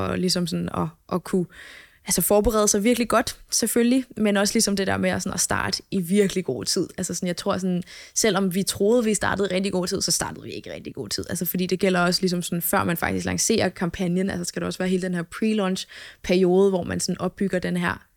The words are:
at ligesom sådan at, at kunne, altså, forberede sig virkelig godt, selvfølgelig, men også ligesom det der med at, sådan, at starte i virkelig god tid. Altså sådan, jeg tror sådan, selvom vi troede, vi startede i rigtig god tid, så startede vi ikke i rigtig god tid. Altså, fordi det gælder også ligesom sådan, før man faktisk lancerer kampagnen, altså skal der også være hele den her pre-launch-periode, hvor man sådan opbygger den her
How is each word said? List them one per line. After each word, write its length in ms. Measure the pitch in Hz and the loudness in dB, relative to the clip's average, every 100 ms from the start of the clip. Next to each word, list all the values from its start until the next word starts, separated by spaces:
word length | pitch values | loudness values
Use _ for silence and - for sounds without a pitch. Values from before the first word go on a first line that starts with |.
| 95 | -4
at 60 | 185 | -2
ligesom 280 | 185 180 165 | 0 0 -2
sådan 220 | 175 175 | -4 -4
at, 120 | - 165 - - | -4 -4 -6 -6
at 120 | 180 | -6
kunne, 220 | - 190 165 - - - - _ - | -2 -2 -2 -8 -20 -20 -20 _ -4
altså, 160 | 190 | -2
forberede 460 | - 208 214 220 208 | 4 4 4 4 4
sig 160 | 208 | 4
virkelig 240 | 220 240 226 | 4 2 2
godt, 280 | 220 - - - | 2 0 -6 -6
selvfølgelig, 540 | - 226 240 240 262 - - | -2 0 2 4 4 0 -2
men 200 | 214 202 | 2 2
også 180 | 208 | 2
ligesom 220 | 226 208 196 | 2 2 2
det 100 | 190 | 0
der 100 | 196 | 0
med 140 | 185 | 0
at, 120 | 190 | -2
sådan, 120 | 185 | -4
at 60 | 190 | -4
starte 420 | - - - - - | -2 -2 -2 -4 -4
i 100 | 196 | -4
virkelig 440 | 165 208 196 190 | 2 4 4 0
god 200 | 175 120 | -2 -4
tid. 240 | 98 196 - - | -2 -2 -2 -4
Altså 160 | 185 | -6
sådan, 120 | 175 180 | -4 -4
jeg 100 | 170 | -4
tror 220 | 202 190 | -2 -2
sådan, 240 | 185 175 - - - | 0 -2 -4 -12 -8
selvom 400 | - 226 190 196 | 0 2 2 2
vi 80 | 180 | 0
troede, 420 | 185 - 202 247 | -2 2 4 4
vi 100 | 220 | 4
startede 340 | 208 - 190 202 | 2 0 0 0
i 40 | |
rigtig 180 | 185 196 | -2 -2
god 140 | 185 175 | -2 -2
tid, 140 | 196 | -2
så 80 | - | 0
startede 320 | - 80 82 | 0 -2 -8
vi 60 | - | -12
ikke 200 | - - | -12 -12
i 20 | |
rigtig 220 | 76 - | -12 -12
god 140 | - 104 | -12 -8
tid. 160 | - - | -8 -6
Altså, 140 | 190 175 | -6 -4
fordi 200 | 180 180 | -4 -2
det 120 | 185 | 0
gælder 220 | 190 180 | 2 2
også 200 | 175 180 | 2 2
ligesom 200 | 185 175 | 0 -2
sådan, 200 | - 170 | -4 -4
før 220 | - - | 0 0
man 120 | 104 170 | 0 -2
faktisk 280 | - 95 180 | -2 -2 -2
lancerer 420 | 180 - 226 190 | 0 2 2 0
kampagnen, 640 | - 170 - 180 180 196 | -2 -4 -2 -2 0 -2
altså 140 | 175 | -4
skal 160 | 175 175 | -6 -6
der 60 | 175 | -6
også 120 | - | -4
være 100 | 185 | -2
hele 140 | 185 | 0
den 120 | 185 | 0
her 80 | 175 | -4
pre-launch-periode, 1500 | 165 - 220 214 185 190 - - - - - 185 180 185 196 | -6 -2 0 2 0 -2 -6 -16 -20 -8 2 4 6 6 6
hvor 120 | 185 | 4
man 180 | - 180 | -2 -2
sådan 200 | - 180 | -2 -2
opbygger 380 | 180 - 196 180 | -4 -2 -2 -2
den 180 | 180 180 | -2 -2
her 300 | 175 - - | -2 -4 -10